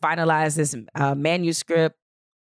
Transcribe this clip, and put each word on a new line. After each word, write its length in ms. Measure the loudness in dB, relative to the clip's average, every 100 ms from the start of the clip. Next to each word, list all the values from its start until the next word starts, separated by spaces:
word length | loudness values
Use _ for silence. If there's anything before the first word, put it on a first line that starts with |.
finalize 540 | -4 0 2 2 2 0
this, 180 | -2 -4 -12
uh, 220 | -2 -2 0
manuscript 800 | 0 0 0 -2 -2 2 2 -2 _ _ _ _